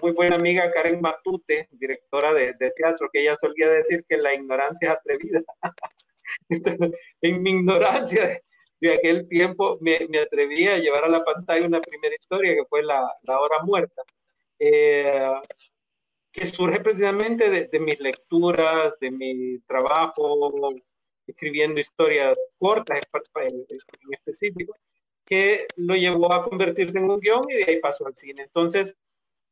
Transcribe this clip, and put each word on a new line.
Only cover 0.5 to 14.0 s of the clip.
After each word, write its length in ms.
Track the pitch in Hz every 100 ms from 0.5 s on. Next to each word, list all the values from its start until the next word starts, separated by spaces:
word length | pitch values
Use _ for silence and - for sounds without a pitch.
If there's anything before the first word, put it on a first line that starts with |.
| 180 175
Karen 300 | 170 165 170
Matute, 680 | 165 156 185 190 - 151 156
directora 640 | 123 131 131 _ 143 147
de, 200 | 156 123
de 180 | 120 127
teatro, 380 | 127 160 165 143
que 100 | 143
ella 140 | 147 151
solía 320 | 170 151 160
decir 380 | 160 160 170 -
que 80 | 156
la 180 | 147
ignorancia 580 | 139 135 131 139 165 160
es 60 | 156
atrevida. 440 | - 143 165 165 165 -
<laughs> 840 | 175 - - _ _ _ - - -
Entonces, 420 | 170 196 170 170 - - _
en 220 | 170 180
mi 80 | 190
ignorancia 720 | 185 180 180 165 240 - 208 185
de, 180 | - _ _ _ -
de 140 | 165
aquel 340 | 156 165 170 175
tiempo, 500 | 175 185 185 196 -
me, 260 | 160 165 165
me 120 | 156
atreví 460 | 151 143 143 151 190
a 100 | 190
llevar 260 | 156 143
a 60 | 160
la 160 | 165 165
pantalla 420 | 160 - 165 170
una 140 | 170
primera 340 | 165 151 151 156
historia, 380 | - 185 185
que 100 | 151 -
fue 140 | 147
La, 220 | 151 139 127 135
La 140 | - 131
Hora 160 | 147 156
Muerta. 380 | 175 190 - -